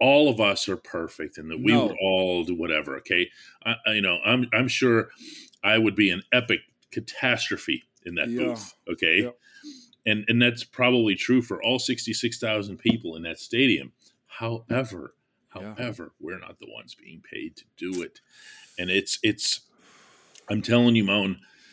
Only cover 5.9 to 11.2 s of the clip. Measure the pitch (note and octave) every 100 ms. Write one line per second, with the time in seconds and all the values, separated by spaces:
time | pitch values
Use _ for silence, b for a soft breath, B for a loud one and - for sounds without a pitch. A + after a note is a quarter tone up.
5.9 | G2 G2+ F2+ - B2 A#2+ F#2+ - _ _
6.9 | - A2+ - B2+ A#2 - F#2 - C2+ -
7.9 | _ F2 F2 A#2 A#2+ B2 A#2 G2+ - -
8.9 | E2+ E2+ F2 A#2+ A#2+ B B B B B
9.9 | _ A2+ G#2+ G#2 A#2 A#2+ A#2 - - B2
10.9 | B2+ A2 G2